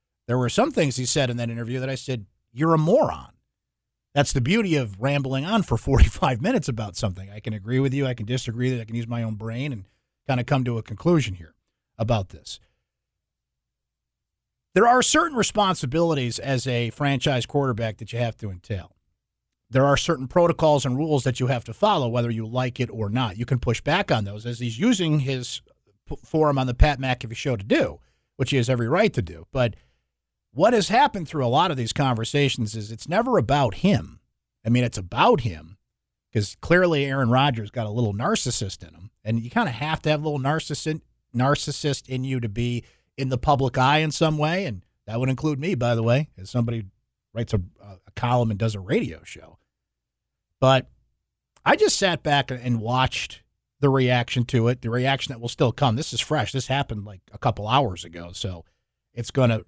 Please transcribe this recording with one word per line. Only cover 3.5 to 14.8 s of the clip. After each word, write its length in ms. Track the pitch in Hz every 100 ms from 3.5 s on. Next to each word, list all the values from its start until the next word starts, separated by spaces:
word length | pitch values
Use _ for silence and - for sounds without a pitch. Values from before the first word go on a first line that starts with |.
| _ _ _ _ _ _
That's 200 | 143 139
the 80 | 139
beauty 340 | 123 214 202
of 260 | 151 117 95
rambling 440 | 127 143 131 135
on 180 | 151 220
for 140 | - 117
<laughs> 0 |
forty-five 640 | - 127 - - 151 120
minutes 260 | 180 254 143
about 280 | 110 107 -
something. 340 | 110 95 98
I 80 | 104
can 140 | 110
agree 260 | 107 101 127
with 160 | 135
you, 140 | 135 135
I 60 |
can 120 | 120 107
disagree, 540 | 127 - 113 123 123
I 40 |
can 120 | 110 117
use 100 | 113
my 160 | 117
own 140 | 113 107
brain 360 | 113 117 143
and 120 | 117 95 _ _ _ -
kinda 160 | 127
come 220 | 123 139
to 140 | 123 117
a 40 |
conclusion 520 | - 107 165 170 110
here 200 | 90 82 _ _ _ _ -
about 340 | 110 113 92
this. 280 | - - - _ _ _ _ _ _ _ _ _ _ _ _ _ _ _ _ _ _ _ _ _
There 140 | 180